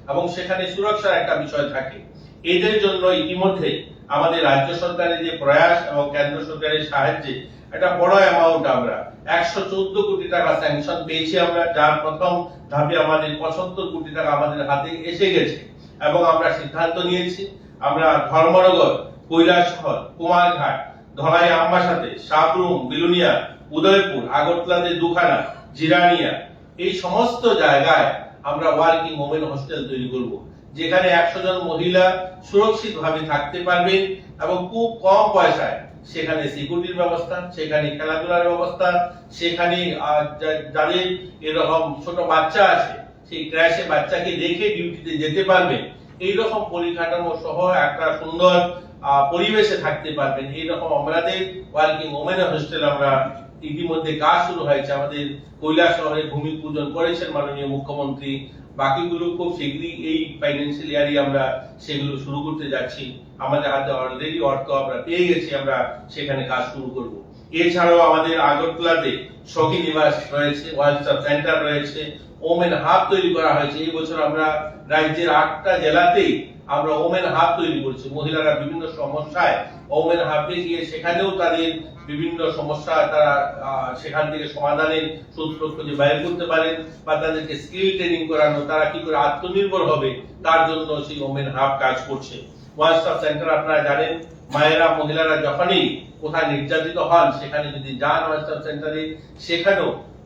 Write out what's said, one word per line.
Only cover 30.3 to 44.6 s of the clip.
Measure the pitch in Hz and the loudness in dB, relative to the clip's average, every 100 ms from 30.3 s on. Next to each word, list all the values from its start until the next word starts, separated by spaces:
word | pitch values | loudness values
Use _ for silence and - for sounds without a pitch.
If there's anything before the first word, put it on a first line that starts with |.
| - - - - | -8 -14 -20 -16
যেখানে | 139 165 - 185 | -8 0 2 4
একশো | 226 226 185 | 4 2 0
জন | 185 185 | -2 -2
মহিলা | 170 160 180 180 185 - - - - | -2 -2 2 4 6 4 -4 -12 -2
সুরক্ষিতভাবে | 202 220 - 214 156 160 156 156 | 2 4 2 -2 -4 -2 -2 -2
থাকতে | 160 175 175 | -2 -4 -4
পারবেন | 175 175 175 190 190 - - - | 0 2 4 2 0 -6 -14 -6
এবং | - 180 185 | -4 -2 -4
খুব | 226 226 226 | -2 -2 2
কম | 190 196 - | 4 6 6
পয়সায় | 196 165 - - - - - - | 6 4 4 -2 -4 -10 -18 -12
সেখানে | 165 156 156 139 | -6 -4 -2 -4
সিকিউরিটির | 143 143 170 185 180 | -6 -4 -4 -2 0
ব্যবস্থা, | 170 170 170 180 180 165 | 0 0 -4 -6 -8 -8
সেখানে | 147 151 151 | -2 0 0
খেলাধুলার | 147 156 160 170 175 175 | -4 -4 -2 0 2 2
ব্যবস্থা, | 175 175 175 180 175 - - - | 2 -2 0 2 2 -2 -6 -18
সেখানে, | - 170 170 175 175 170 151 | -6 -4 0 0 0 -2 -2
আহ, | 151 151 147 - | 0 0 0 -4
যা-, | 156 156 135 | -4 -4 -4
যাদের | 147 156 180 185 185 - - | 0 0 0 -2 -4 -8 -10
এরকম | 156 160 165 165 160 139 175 | -4 0 2 2 0 -4 -6
ছোট | 175 | -4
বাচ্চা | 170 160 - 226 | 2 2 2 4
আছে, | 185 - - - - - - | 4 4 0 -6 -16 -20 -12
সেই | 160 156 | -10 -4
ক্র্যাশে | 160 165 170 | 2 4 2
বাচ্চাকে | - 151 - 175 180 | 0 0 0 -2 -2
রেখে | 156 170 196 | -2 -2 0